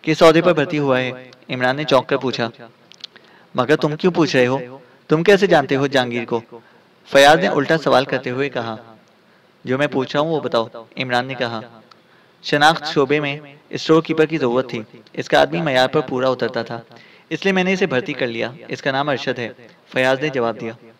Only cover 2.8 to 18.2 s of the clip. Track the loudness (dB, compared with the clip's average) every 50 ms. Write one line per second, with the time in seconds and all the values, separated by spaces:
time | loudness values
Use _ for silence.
2.8 | _ _ -20 _ -20 _ _ -20 _ _ _ _ _ _ _ -4 0 0 0 0
3.8 | 0 -4 -4 0 0 0 2 2 0 2 4 2 2 2 0 -4 -6 -12 -16 -20
4.8 | -20 _ _ _ _ -2 0 2 4 4 4 4 6 4 4 2 4 2 0 0
5.8 | 0 0 0 0 0 0 -4 -6 -4 -4 -6 -6 -6 _ -20 -20 _ _ _ _
6.8 | _ _ _ _ _ 2 4 6 8 8 6 6 2 0 0 -2 0 0 0 0
7.8 | 2 4 4 4 2 0 -6 -6 -4 -6 -4 -4 -4 -4 -4 -6 -6 -6 -10 -12
8.8 | -14 -20 -20 -20 _ _ _ _ _ _ _ _ _ _ _ _ _ -4 -2 -2
9.8 | -2 -2 -2 -4 -4 -2 -2 -2 -2 0 -2 -4 -2 0 -2 -2 -2 -2 -10 -20
10.8 | -20 _ -10 -10 -6 -2 -2 -2 -2 -4 -6 -6 -6 -6 -6 -8 -12 -14 -20 -20
11.8 | _ _ -20 _ _ _ _ _ _ _ _ _ -6 -2 0 4 4 4 4 2
12.8 | -4 -4 0 0 2 2 0 -2 -2 -4 -6 -8 -12 -20 -20 -20 _ _ -12 -8
13.8 | 0 2 2 2 2 0 0 2 2 0 2 -2 -2 0 0 0 -2 -2 -8 -10
14.8 | -10 -12 -20 -20 _ _ -10 -10 -4 2 2 2 4 2 0 -4 -2 0 2 2
15.8 | 2 2 0 -2 -2 -2 -4 -2 0 -2 -2 -2 -4 -4 -4 -6 -8 -8 -10 -14
16.8 | -14 _ -20 -20 -20 -20 -20 -20 _ _ -10 -4 -2 0 0 0 0 0 0 0
17.8 | 0 0 0 -2 -2 -4 -6 -4